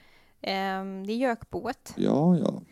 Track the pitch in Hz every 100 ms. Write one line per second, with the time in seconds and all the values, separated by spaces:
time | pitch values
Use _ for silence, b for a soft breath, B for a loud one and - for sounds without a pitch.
0 | b b b b - 196 196 190 196 190
1 | 196 233 262 226 - - 226 - - -
2 | - 135 165 175 - - b